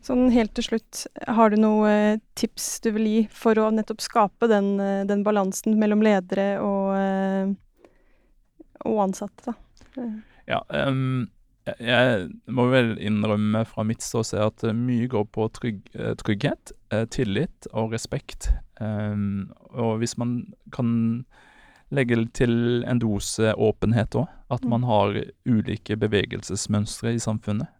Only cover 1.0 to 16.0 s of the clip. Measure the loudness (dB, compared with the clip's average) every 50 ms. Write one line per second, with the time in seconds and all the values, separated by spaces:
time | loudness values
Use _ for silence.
1 | -14 -12 _ -12 -6 -2 4 6 6 6 6 6 4 4 4 4 4 4 4 4
2 | 4 2 2 0 _ _ _ -4 -4 -4 _ -6 -8 -8 -8 -4 -4 -2 0 0
3 | 0 2 2 2 2 0 -2 -2 2 2 4 4 4 2 2 0 -2 -2 -6 -8
4 | -8 -2 2 2 2 2 _ _ 2 4 4 4 4 2 0 0 0 0 0 -2
5 | 0 0 0 0 2 2 2 2 2 0 -2 -2 0 2 2 4 4 4 4 4
6 | 4 4 4 4 2 0 -2 -2 0 0 -2 -2 -2 -2 -2 0 0 0 0 0
7 | 0 0 0 0 0 0 0 0 0 -2 -2 -4 _ _ _ _ _ -20 _ _
8 | _ _ _ _ _ _ _ _ _ _ _ _ -20 _ _ -8 -2 -2 0 2
9 | 2 0 0 -4 -8 -12 _ -12 -10 -10 -10 _ -12 _ _ _ -20 -18 _ -10
10 | -8 -8 -8 -10 -12 _ _ _ _ -4 -4 -4 -4 _ -4 -2 0 0 0 0
11 | -2 -2 -2 -4 -4 -6 _ _ _ _ _ _ _ -12 -10 _ -4 0 2 4
12 | 4 4 2 0 -2 -6 -10 -16 _ -6 -2 0 2 4 4 4 2 2 -2 -4
13 | -4 -2 -2 0 0 0 0 0 0 0 0 0 -2 -4 -4 -4 -4 -4 -4 -6
14 | -8 -6 -4 -4 -4 -2 -2 -2 -2 -2 -2 _ -4 -2 -2 -2 -2 0 0 0
15 | 0 0 -2 -2 -2 -2 -2 -4 -4 -4 -4 -4 -6 -6 -6 -6 -12 -16 _ -8